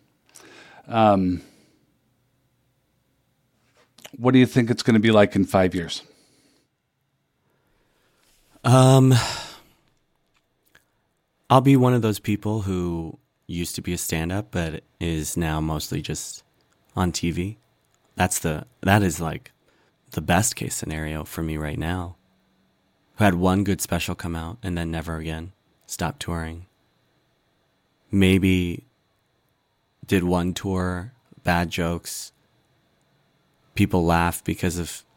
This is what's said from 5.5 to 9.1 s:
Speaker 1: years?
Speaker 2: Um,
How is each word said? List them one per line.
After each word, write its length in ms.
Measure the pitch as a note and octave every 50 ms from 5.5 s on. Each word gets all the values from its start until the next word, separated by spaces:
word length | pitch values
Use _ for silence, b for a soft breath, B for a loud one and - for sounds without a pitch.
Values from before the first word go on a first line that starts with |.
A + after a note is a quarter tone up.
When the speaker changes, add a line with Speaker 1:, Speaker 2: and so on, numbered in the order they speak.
| - F#2+ F#2 F2+ F#2+
Speaker 1:
years? 280 | F#2 E2+ D#2+ - - - b b b b b b b b b b b b b _ _ _ _ _ _ _ _ _ _ _ _ _ _ _ _ _ _ _ _ _ _ _ _ _ _ _ _ _ _ _ _ _ _ _ _ _ _ -
Speaker 2:
Um, 500 | A#2 B2 C3 C3 C3 C3+ C3+ C3 C3